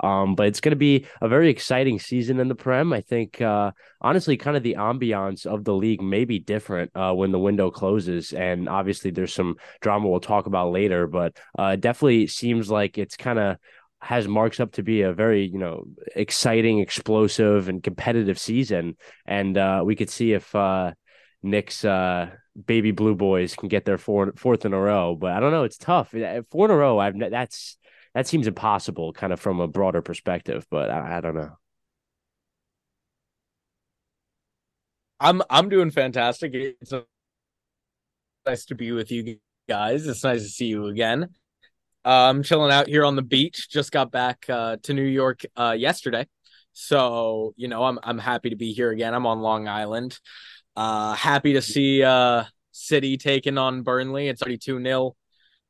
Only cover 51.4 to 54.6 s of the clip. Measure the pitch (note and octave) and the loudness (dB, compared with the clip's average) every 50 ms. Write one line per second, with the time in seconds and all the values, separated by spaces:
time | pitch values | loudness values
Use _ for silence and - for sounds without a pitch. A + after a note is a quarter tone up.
51.4 | - D3+ C#3 C3+ B2 - - C#3+ C#3 C#3 C3+ C3+ C3+ C3 C3 B2+ B2 B2 A#2+ A#2 | 4 2 2 2 0 0 0 0 2 4 4 6 6 6 6 6 6 4 4 2
52.4 | A2+ - - _ _ _ _ - - - D#3 C#3+ C3+ C3+ C3+ C3 - D3 C#3 C3 | 0 -4 -10 _ _ _ _ -16 -4 0 0 0 2 0 -2 -2 0 0 0 0
53.4 | - C#3+ C#3 C3+ C3 C3 B2+ B2+ B2 B2+ B2+ B2+ B2+ C3 C3+ C#3 C#3+ C#3+ B2+ - | 0 0 0 0 0 0 -2 -2 -2 -2 -2 -2 -2 -2 -4 -4 -4 -4 -4 -4
54.4 | - B2 B2 A2+ | -6 -6 -6 -6